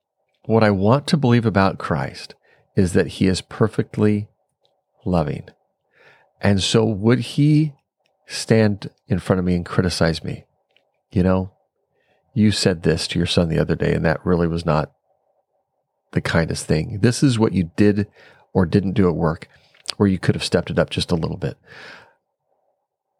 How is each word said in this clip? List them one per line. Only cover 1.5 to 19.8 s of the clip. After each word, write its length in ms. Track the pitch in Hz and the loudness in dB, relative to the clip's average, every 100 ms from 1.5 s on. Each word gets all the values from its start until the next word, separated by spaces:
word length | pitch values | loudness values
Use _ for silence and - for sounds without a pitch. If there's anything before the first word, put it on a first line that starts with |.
| 95 95 80 | 2 0 -2
Christ 580 | - 76 67 - - - _ _ _ - | -4 -4 -4 -10 -20 -20 _ _ _ 0
is 180 | 90 | 2
that 140 | 95 82 | 2 -2
he 200 | - 95 | 0 0
is 140 | 90 | 0
perfectly 840 | - - 110 - 113 - 107 104 104 _ _ _ _ _ _ _ 87 | -6 -2 -2 -2 -6 0 0 0 -4 _ _ _ _ _ _ _ -2
loving. 440 | 87 76 - - _ _ _ _ _ - _ _ _ | -2 -2 -6 -14 _ _ _ _ _ -20 _ _ _
And 200 | 101 98 | 0 0
so 240 | - 117 110 | 0 0 0
would 340 | 98 110 123 | 0 0 0
he 540 | 120 - 147 151 156 - _ _ _ _ _ | -2 0 2 2 0 -6 _ _ _ _ _
stand 600 | - - 113 107 101 - - _ | -12 0 2 2 0 -10 -18 _
in 120 | 90 | -4
front 200 | - 95 | 0 0
of 60 | 90 | 0
me 100 | 87 | -2
and 100 | 87 | -2
criticize 580 | - 92 - 82 82 | 0 0 2 0 0
me? 220 | - - - _ _ _ _ _ _ | -8 -12 -16 _ _ _ _ _ _
"You 120 | 92 | 0
know, 280 | 90 92 95 - _ _ _ _ _ _ _ | 2 2 -2 -12 _ _ _ _ _ _ _
you 180 | - 107 | 0 2
said 320 | 98 - 85 | 2 0 0
this 240 | 87 80 - | 0 0 -2
to 120 | 87 | -4
your 80 | 85 | 0
son 220 | - 85 | 0 2
the 100 | 80 | 0
other 160 | 80 80 | -2 -2
day, 180 | 80 | 0
and 100 | 80 82 | 0 0
that 200 | 76 92 | -2 0
really 220 | 87 85 | 0 0
was 180 | 82 85 | -2 -2
not 260 | 76 71 _ _ _ _ _ _ _ _ _ _ _ _ | -2 -2 _ _ _ _ _ _ _ _ _ _ _ _
the 100 | - | -6
kindest 440 | - 85 80 - - | -2 -2 0 -4 -2
thing. 340 | 78 80 104 | -2 -2 0
This 240 | 117 123 | 0 2
is 160 | 143 117 | 0 2
what 140 | 110 | 0
you 180 | 95 85 - | 0 -4 2
did 320 | 104 101 101 _ - _ _ | 2 2 -4 _ -20 _ _
or 120 | - 87 | -2 2
didn't 280 | 104 95 | 0 0
do 140 | 95 90 | 2 2
at 80 | 78 | 2
work 320 | 82 80 - _ _ _ | -2 -2 -10 _ _ _